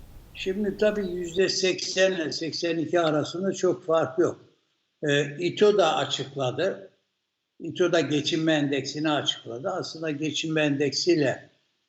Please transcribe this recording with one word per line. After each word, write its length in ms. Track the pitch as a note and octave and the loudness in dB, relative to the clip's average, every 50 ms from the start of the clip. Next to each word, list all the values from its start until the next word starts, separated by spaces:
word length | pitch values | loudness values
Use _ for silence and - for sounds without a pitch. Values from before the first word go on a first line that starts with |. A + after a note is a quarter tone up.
| - - - - - - - | -20 -20 -20 -20 -20 -18 -14
Şimdi 440 | - - F#3+ F#3 G#3 G#3+ G3 G3 | -8 -6 -4 -4 -2 -2 -2 0
tabii 300 | - G#3+ G#3+ G#3 G#3 G3+ | 2 2 2 2 0 -2
yüzde 420 | F3+ F3 F3+ F3+ E3+ E3 F#3 F#3+ F3 | -4 -4 -4 -6 -2 0 2 2 2
seksen 640 | - - F#3 F#3 F#3 - - - - F#3 F#3+ F#3+ | 2 2 0 0 0 0 -4 -2 2 4 4 4
ile 200 | F#3 E3+ D#3+ C#3 | 4 0 -4 -4
seksen 460 | C3+ - E3 D#3 - - - E3+ E3 | -4 -6 -6 -6 -4 -4 -2 -2 -2
iki 220 | E3 D3+ - F3 F3 | -2 -2 0 2 2
arasında 540 | E3+ D#3 D3+ D3+ C3+ - - E3+ F#3+ F#3+ - | 2 2 2 0 0 -2 -4 -4 -2 -2 0
çok 320 | - - F3+ E3 - - | 2 2 2 2 0 0
fark 340 | - D#3+ E3 D3+ - - - | 0 2 2 2 2 2 2
yok. 200 | E3 B2 - - - - _ _ _ _ _ _ _ _ _ _ - | 2 2 0 -4 -12 -20 _ _ _ _ _ _ _ _ _ _ -2
Ee, 340 | D3 C#3+ C#3+ D3+ C#3+ C#3+ D3 | 0 2 2 0 -2 -4 -4
ito 380 | F3 F3 - - G#3 G#3 G3+ | -4 -2 2 4 4 6 6
da 180 | G3 F3 D#3 D3+ | 6 4 4 2
açıkladı. 960 | D#3 C#3 C3 - - C3 - - C#3+ C3+ B2 - C#3+ E3+ G3 G3 - - - _ _ _ _ _ _ _ _ _ _ _ _ _ - | 0 0 -2 -2 -4 -6 -6 -6 -4 -2 -2 -2 0 -2 -2 -2 -6 -10 -18 _ _ _ _ _ _ _ _ _ _ _ _ _ -12
ito 320 | D#3+ E3 - - F3+ E3+ | -10 -6 0 0 2 2
da 80 | F3 E3+ | 2 2
geçinme 540 | D3+ C3 D3 D3 - - E3+ D#3 D#3+ D#3+ D#3 | 2 2 0 0 0 0 0 0 2 2 2
endeksini 560 | D3 C#3+ C3+ C#3+ C3+ - - - D3+ D3+ D#3 | 2 2 0 0 -2 -2 -4 -4 -2 -2 0
açıkladı. 600 | D3 C3+ A#2 - - - - A#2 A2+ B2 D3 F#3+ | 0 0 0 -2 -4 -6 -8 -10 -10 -8 -6 -4
Aslında 420 | F#3 F3 C3+ - - D#3+ E3 D#3+ | -4 -4 -6 -8 -8 -8 -6 -6
geçinme 500 | D3+ C#3 D#3 D3+ - - - D#3+ D#3 D#3 | -4 -4 -4 -4 -4 -4 -4 -2 0 2
endeksiyle, 880 | D3+ D3 C#3 C3+ D3 C#3 - - - F3+ E3+ D#3 C#3+ B2 - - - - _ _ _ _ _ _ _ | 2 2 2 0 0 0 -2 0 2 4 4 4 4 2 0 -2 -8 -18 _ _ _ _ _ _ _